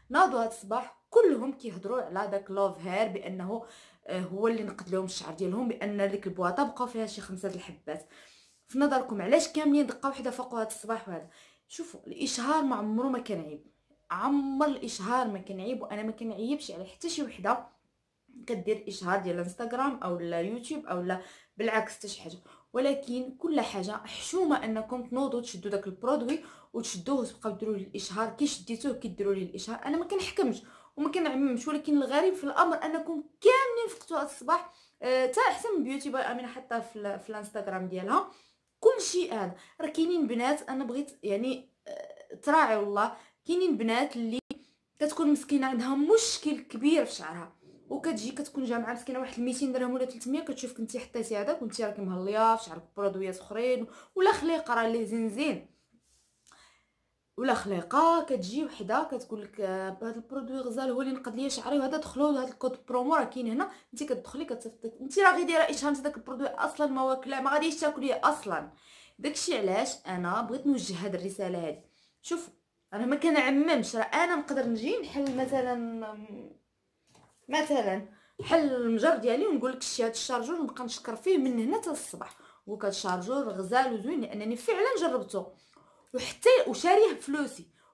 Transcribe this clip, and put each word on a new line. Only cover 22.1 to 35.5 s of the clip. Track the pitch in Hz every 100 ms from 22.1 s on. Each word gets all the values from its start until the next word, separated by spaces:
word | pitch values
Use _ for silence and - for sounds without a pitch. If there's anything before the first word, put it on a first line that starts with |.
| -
حاجه، | 165 175 - - _
ولكن | 240 277 277 262 247 254 -
كل | - 294
حاجه | 220 202 185
حشومه | 214 - - - 359 349 285
انكم | 220 220 220 247 240
تنوضوا | 247 277 240
تشدوا | 233 180 202
داك | 196 196
البرودوي | 185 240 285 240 311 - - -
وتشدوه | 240 226 185 175 277
وتبقاو | 226 - 220
ديروا | 196 214
ليه | 202 190
الاشهار. | 202 - 185 226
كي | - 294
شديتوه | - - 226 285
كديروا | 262 220 180 202
ليه | 196 180
الاشهار. | 196 196 233
انا | 277 320
ما |
كنحكمش | 339 392 - - 277 220 - - - -
وما | 294
كنعممش، | 370 320 262 277 240 311
ولكن | 302 302 294
الغريب | 247 285 370
في | 370
الامر | 277 - 349 330
انكم | 311 320 320 320 - _
كاملين | 403 523 539 466 453 -
فقتوا | - 320
هاد |
الصباح. | 285 - 247 330 - - _ _
آه، | 254 254 254
تا | 254
حتى | 466